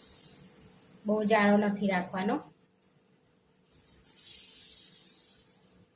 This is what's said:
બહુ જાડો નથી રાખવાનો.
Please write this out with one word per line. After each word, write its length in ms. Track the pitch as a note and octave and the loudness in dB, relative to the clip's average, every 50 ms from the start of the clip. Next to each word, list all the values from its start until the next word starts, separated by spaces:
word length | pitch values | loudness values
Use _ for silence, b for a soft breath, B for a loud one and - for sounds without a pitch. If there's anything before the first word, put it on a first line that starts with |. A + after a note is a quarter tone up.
| - - - - - - - - - - - - - - - - - - - - - | -10 -10 -10 -10 -10 -10 -10 -10 -10 -12 -12 -14 -16 -18 -18 -18 -20 -20 -20 -6 0
બહુ 80 | G#3 G#3 G#3+ G#3+ G#3 | 0 2 2 4 6
જાડો 260 | A3 G#3+ G3+ G3+ G#3 G#3 | 6 8 8 8 8 8
નથી 320 | G#3 G3+ G3 - G#3 F#3+ F#3 | 6 4 2 2 2 2 2
રાખવાનો. 440 | F3+ F3+ - - F#3 G3 G#3+ C4 D#4 - - - _ _ _ _ _ _ _ _ _ _ _ _ _ _ _ _ _ _ _ _ _ _ _ - - - - - - - - - - - - - - - - - - - - - - - - - - - - - - - - - - - - - - - - - - - _ _ | 2 0 -2 -4 -2 0 0 0 0 -4 -8 -16 _ _ _ _ _ _ _ _ _ _ _ _ _ _ _ _ _ _ _ _ _ _ _ -20 -20 -18 -18 -18 -18 -16 -14 -12 -12 -10 -10 -10 -10 -8 -8 -8 -6 -6 -8 -10 -10 -10 -12 -12 -12 -12 -12 -14 -14 -14 -16 -16 -18 -18 -20 -20 -20 -20 -20 -20 -20 -20 _ _